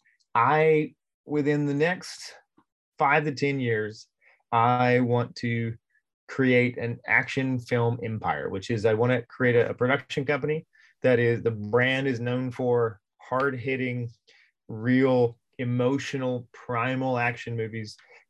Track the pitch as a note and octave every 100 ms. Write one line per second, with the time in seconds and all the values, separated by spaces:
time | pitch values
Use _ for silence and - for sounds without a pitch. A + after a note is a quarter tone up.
0 | _ _ _ A2+ B2 D#3 D#3+ D#3 D#3 -
1 | _ _ - D3 C#3+ D3 D3 C#3+ E3 F#3
2 | - - - - _ _ _ _ _ -
3 | C#3+ D3+ D3+ B2+ C#3+ C3+ A#2+ A2 G#2+ A2
4 | - _ _ _ _ A#2 A#2+ B2 B2 B2
5 | B2 A#2+ A#2+ - A#2+ A#2 A#2 A2+ _ _
6 | _ _ - - C3 B2 B2 - A#2 A#2
7 | - A#2 - C#3 C3 B2+ - A#2+ A#2 A#2
8 | A2 A2 F2+ D2+ - F#2+ - A2+ A2+ A2
9 | B2 B2 - - B2 A#2+ G#2+ - B2+ C#3
10 | - D3+ C3+ C#3+ D3 D#3 - _ _ _
11 | B2+ A#2+ A#2+ A#2 A#2 G#2+ G#2 A#2+ B2+ C3
12 | C3+ A#2 A#2+ B2+ C3 B2 B2 A#2+ A2+ G#2+
13 | _ _ - B2+ C#3 B2+ C3+ C3 B2+ B2
14 | A#2+ - _ _ _ _ - A2+ A#2+ B2+
15 | C3 B2+ A#2+ - _ - B2 B2 B2 C#3
16 | - C#3 B2+ B2 B2 - - A#2+ B2+ C3
17 | C3 B2 A#2+ A#2+ A#2+ A#2 A2 A2 G#2+ -
18 | _ -